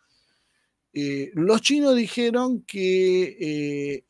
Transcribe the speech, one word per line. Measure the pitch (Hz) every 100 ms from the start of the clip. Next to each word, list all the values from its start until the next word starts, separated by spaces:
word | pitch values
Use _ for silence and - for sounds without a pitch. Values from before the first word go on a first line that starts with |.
| _ _ _ _ _ _ _ _ _
Eh, | 143 143 139 139 156
los | 180 220
chinos | 240 294 285 247
dijeron | 226 240 233 247 254 240
que, | - 196 185 185 185 185 175 -
eh, | 156 151 147 143 143 139 -